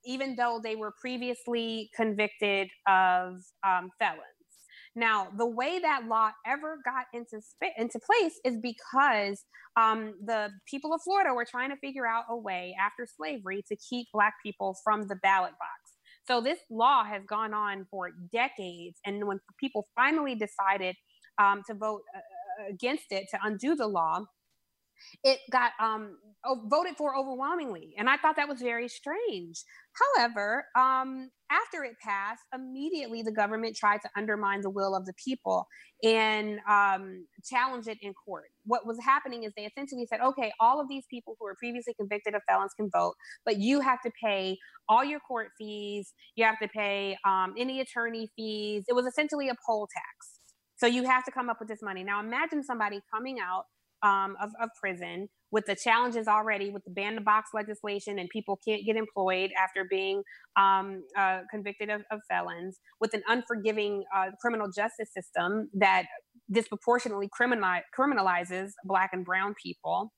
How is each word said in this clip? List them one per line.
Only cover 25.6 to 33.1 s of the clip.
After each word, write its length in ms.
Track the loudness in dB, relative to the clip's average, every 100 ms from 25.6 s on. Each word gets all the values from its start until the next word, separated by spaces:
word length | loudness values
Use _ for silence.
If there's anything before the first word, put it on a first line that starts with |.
| 2 2
um, 380 | 0 0 -6 -16 _ _
o-, 180 | -4 -4 2
voted 280 | 2 2 -2
for 200 | -2 0
overwhelmingly. 760 | -2 -2 -2 -2 -2 -8 -10 -2
And 100 | 2
I 80 | 4
thought 200 | 4 2
that 120 | -2
was 120 | -2
very 280 | -2 -2 -4
strange. 720 | -8 -6 -4 -2 -4 -8 -14 -18 -20 _ 2 4 6
However, 500 | 2 0 -2 -2 0 4
um, 540 | 4 4 0 -8 -14 _ _
after 320 | -2 0 -6
it 120 | -8 -10
passed, 400 | -6 -4 -4 -8 _
immediately 680 | -12 -10 -6 -4 -4 -4